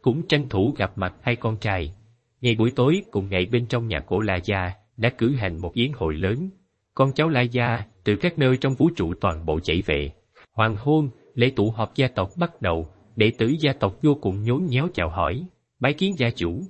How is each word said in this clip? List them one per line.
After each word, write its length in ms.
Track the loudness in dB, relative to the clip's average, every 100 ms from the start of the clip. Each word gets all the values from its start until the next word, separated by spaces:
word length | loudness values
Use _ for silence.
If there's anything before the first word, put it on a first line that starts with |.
cũng 240 | 0 0 0
tranh 200 | -2 0
thủ 260 | 0 0 0
gặp 160 | -4 -2
mặt 160 | -6 -4
hai 140 | -4 -2
con 200 | -2 -2
trai. 360 | -2 -2 -4 -10 _ _ _ _
Ngày 140 | 0
buổi 160 | 2 2
tối 320 | 4 2 2 0
cùng 180 | -6 -2
ngày 180 | -2 0
bên 200 | 0 0
trong 220 | -4 -2
nhà 120 | -6
cổ 200 | -2 -2
La 180 | 0 -2
Gia 280 | -2 -2 -2 -8 _ -2
đã 140 | -2 0
cử 160 | 0
hành 260 | 0 -4 -4
một 140 | -6
yến 180 | -2 -2
hội 200 | -2 -4
lớn. 360 | -2 -2 -2 -6 -12 _ _ _
Con 180 | 0 0
cháu 140 | 2 0
La 120 | 2
Gia 420 | 0 0 0 -2 -6 _
từ 120 | 0 2
các 220 | 0 2
nơi 180 | 2 4
trong 180 | 0
vũ 160 | 2 2 2
trụ 180 | -4 0
toàn 260 | -2 -2 -2
bộ 140 | -2
chạy 220 | 0 0 0
về. 260 | -2 -2 -10 _ _ -10
Hoàng 240 | 0 0 0
hôn, 340 | 2 2 0 -6 _
lễ 160 | 0 2 2
tụ 140 | 0
họp 240 | 0 -4
gia 140 | 0 0
tộc 220 | 0 -4 -2
bắt 240 | -4 -2
đầu, 260 | -2 -2 -4 -14 _ 2
đệ 140 | 2 4
tử 160 | 0 2
gia 120 | 0
tộc 260 | 2 -2 2
vô 160 | 0 2
cùng 220 | 0 -2
nhốn 240 | 0 0 0
nháo 220 | 0 0
chào 140 | -2 -2
hỏi, 380 | 0 -2 -2 -8 _ _ _
bái 120 | -2
kiến 220 | 0 -2 0
gia 120 | -2
chủ. 320 | 0 -4 -4 -8